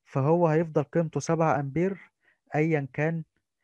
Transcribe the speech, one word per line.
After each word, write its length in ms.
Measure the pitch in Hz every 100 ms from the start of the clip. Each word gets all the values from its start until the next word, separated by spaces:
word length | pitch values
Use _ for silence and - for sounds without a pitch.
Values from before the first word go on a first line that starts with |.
| _
فهو 420 | 139 135 170 170
هيفضل 360 | 156 170 156
قيمته 360 | 143 165 165 147
سبعة 400 | - 160 160 139
أمبير 520 | 139 139 185 190 - _ _ _ _ 147
أيا 320 | 160 156 135
كان 300 | - 151 165 156 _ _ _